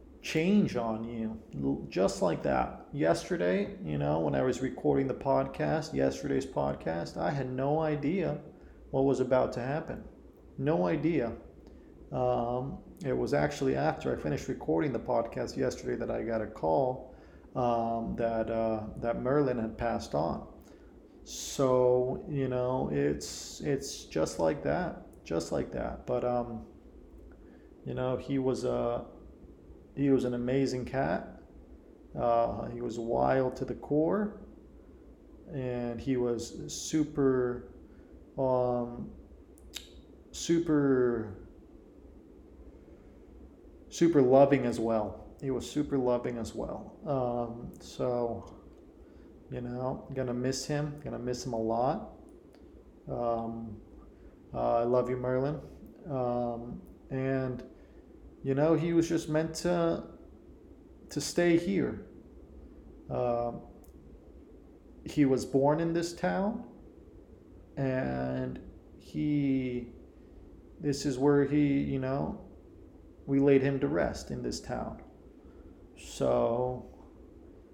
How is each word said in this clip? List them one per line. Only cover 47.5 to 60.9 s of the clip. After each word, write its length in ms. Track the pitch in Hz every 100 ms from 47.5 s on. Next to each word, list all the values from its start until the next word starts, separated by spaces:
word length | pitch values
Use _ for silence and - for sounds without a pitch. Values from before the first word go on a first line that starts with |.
| 117 127 -
so, 760 | - - 127 123 120 104 - - - - - - - - - - -
you 100 | 127
know, 460 | 123 123 127 - - 131
gonna 180 | 127
miss 320 | 123 127 127 -
him, 300 | 147 151 143
gonna 160 | 131 117
miss 260 | 120 123 131
him 80 |
a 80 | 113
lot. 480 | 113 113 131 190 220 - - - - - - - - - -
Um, 720 | 131 120 117 113 113 113 101 - - - - - - -
uh, 260 | 127 120 117
I 60 |
love 280 | 120 127 123
you, 60 | 127
Merlin. 420 | 127 127 135 151 - - - - -
Um, 720 | 135 123 120 120 117 120 120 - - -
and, 520 | 135 135 135 131 123 - - - - - - - -
you 120 | 135 135
know, 180 | 156
he 200 | 160 170
was 140 | 170 165
just 220 | 165 -
meant 240 | 151 165 160
to, 500 | 175 175 165 170 - - - - - - - - -